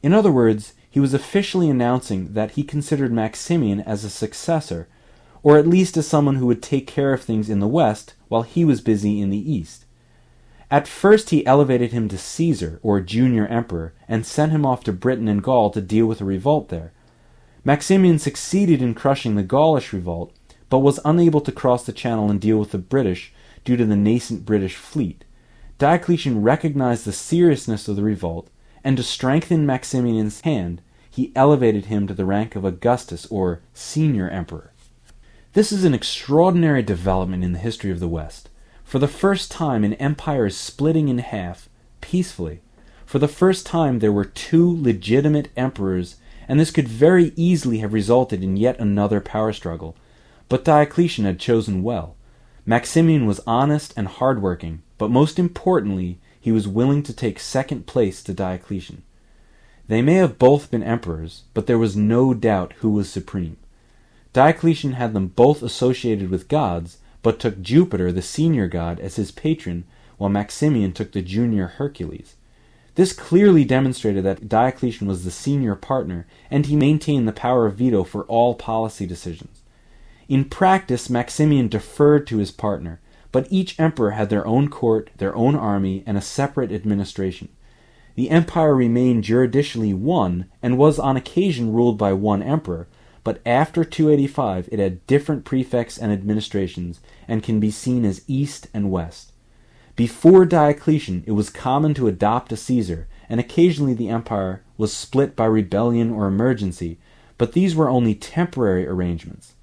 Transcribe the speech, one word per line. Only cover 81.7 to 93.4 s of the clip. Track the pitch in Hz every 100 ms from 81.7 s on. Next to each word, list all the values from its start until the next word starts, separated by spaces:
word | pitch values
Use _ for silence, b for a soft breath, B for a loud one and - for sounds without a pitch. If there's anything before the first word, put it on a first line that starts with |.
| 107 - - 147 147 147
to | 110
his | 98
partner, | - 107 101 82 85 b b b
but | 127 -
each | 190 185 -
emperor | 160 151 107
had | 107 101
their | 104 101
own | 120 143
court, | 143 120 110 - -
their | 98 110
own | 120 147
army, | 113 101 98 95 113
and | 101
a |
separate | - - 139 - 120
administration. | 104 107 101 95 - 95 87 - _ b b b b b -
The | 127
empire | 165 165 170 156
remained | 135 120 117 127 117 101
juridicially | 117 127 127 143 117 107
one, | 95 123 175 98 90 90 _
and | 123 127
was | 151 151
on | 139 135
occasion | - - 196 135 113
ruled | 113 120 107
by | 104
one | 95 104 101
emperor, | 101 156 120 85 87 b b b -
but | -